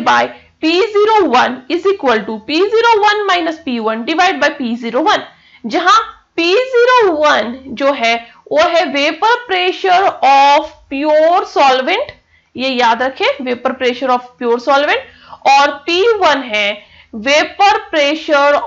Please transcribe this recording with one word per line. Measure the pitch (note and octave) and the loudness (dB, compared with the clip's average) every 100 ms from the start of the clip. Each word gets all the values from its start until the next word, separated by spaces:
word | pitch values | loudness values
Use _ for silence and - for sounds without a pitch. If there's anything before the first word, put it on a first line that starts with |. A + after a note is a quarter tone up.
| A#3+ | 0
by | A#3+ B3 - _ _ | 0 -2 -8 _ _
P | D#4+ F4 A4+ | -2 0 0
zero | G#4 G#4+ A4 D#4+ | 2 2 2 2
one | B3 A3+ B3+ - E4+ | 2 0 -4 -6 -2
is | F#4 | -2
equal | G4 C4 G#3+ G#3 | 0 0 -2 -4
to | A3 - | -10 -4
P | D#4 G4+ | -2 0
zero | A4 A#4 A4 | 2 2 2
one | G#4 G#4 G4 | 2 0 -2
minus | F4 E4 D#4+ - | -2 -2 -6 -6
P | A#3 A3 | -4 -4
one | A3 A#3+ | -4 -4
divide | E4 F#4 D4 | 0 0 0
by | D4 D4+ | -2 -2
P | A#3+ A#3 | -6 -6
zero | A#3 A#3+ E4 | -4 -2 0
one, | C4+ - _ _ _ | -2 -4 _ _ _
जहां | A3+ D4 F4 G#4+ - - _ - | -6 -2 2 2 0 -14 _ -4
पी | E4+ | 0
ज़ीरो | G4+ B4+ A#4+ A#4+ B4 G4+ | 0 0 2 4 4 2
वन | D4+ D4 B3+ B3 C4 C4+ A3+ | 2 2 0 -2 -10 -14 -4
जो | C#4 | -2
है | C4+ A#3 A#3 - - - | 0 -2 -2 -6 -20 -4
वो | C#4+ F4 | 0 2
है | E4+ F4 | 0 0
vapor | C#4 D4 D#4+ A4 A#4+ A#4+ | -2 -2 0 0 0 -2
pressure | F#4 F4+ F4 F#4+ F4+ G4 - C4 | -2 -2 -2 0 2 0 0 2
of | C#4 C#4+ D4 D#4 - _ | 4 6 4 0 -14 _
pure | C4+ D4+ D4+ D#4+ F4+ G4+ | -4 0 2 4 2 0
solvent, | F#4 C#4 C4 C4 G4+ D5 - _ _ _ A#3+ | 2 2 2 0 -4 -4 -12 _ _ _ -8
ये | C4 | -4
याद | B3 A#3 A#3 | 0 0 0
रखें | C4 C4 G#4+ C#5 B3+ | -4 -2 -4 -2 -6
vapor | B3 C4 B3+ | -4 -6 -2
pressure | B3+ B3 C4+ B3 | -4 -2 -2 -2
of | - _ | -4 _
pure | A#3+ A#3+ D4 | -2 -2 0
solvent, | C#4 D4 A#4 - - - - - | 0 0 -2 -6 -20 -20 -4 2
और | C#4 C#4+ C#4+ - | 4 4 -2 -4
पी | F4 A#4 G#4+ | 0 0 2
वन | E4+ C#4 B3+ | 2 0 -4
है | G#3+ G3+ G#3 - - _ A3+ A#3 | -4 -4 -6 -14 -20 _ -8 -2
vapor | D4+ D#4 - G4+ G#4+ - | 0 0 0 2 2 -2
pressure | D#4+ C#4+ D4+ - C#4+ C#4+ C#4+ | -2 0 -2 0 2 2 2